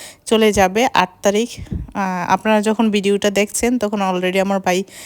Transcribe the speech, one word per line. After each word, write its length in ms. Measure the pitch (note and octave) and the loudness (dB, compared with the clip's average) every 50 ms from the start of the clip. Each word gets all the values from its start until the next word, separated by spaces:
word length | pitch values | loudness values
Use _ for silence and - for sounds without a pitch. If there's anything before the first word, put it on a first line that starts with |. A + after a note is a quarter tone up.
| - - - - _ | -20 -20 -20 -20 _
চলে 260 | - A3+ A3 A3 G#3+ G3 | 0 2 2 4 4 4
যাবে 360 | G3+ F#3+ F#3 F#3 A3 B3 C4 - | 4 2 2 2 2 0 2 2
আট 140 | - F#3 F#3 - _ - | 0 0 0 -2 _ -2
তারিখ। 260 | G3+ G3 G#3 A#3 A#3+ - - | 0 0 0 -2 -4 -6 -12
আহ, 720 | - - - - - - - G3+ G3 F#3+ F#3 F3+ F3 - F#3 | -12 -10 -8 -8 -8 -8 -6 -6 -4 -4 -4 -4 -2 0 0
আপনারা 280 | F#3+ - G#3+ G#3+ G#3+ | 0 2 2 2 2
যখন 300 | G3+ A3 A3 - A#3 A3 | 2 2 0 2 2 2
ভিডিওটা 400 | G3+ G#3 G3 G3+ G3+ G3+ G3+ G#3 | 2 0 0 0 0 0 0 0
দেখছেন 480 | G3+ G3+ G#3 G3+ - - A#3+ A#3 B3 B3 | 0 0 0 -2 -2 -2 -2 0 0 0
তখন 220 | G#3+ G#3 G#3 G#3 G3 | -2 -2 -2 -2 -2
already 360 | F#3+ F#3 F3+ F#3 F#3 F#3 F#3+ | -2 -2 -2 -2 -2 0 0
আমার 200 | F#3+ G3 G3 G3 | 0 0 -2 -2
ভাই 240 | F#3+ F3+ F3+ F#3 G3 - - - - | 0 0 0 -2 -2 -6 -10 -20 -20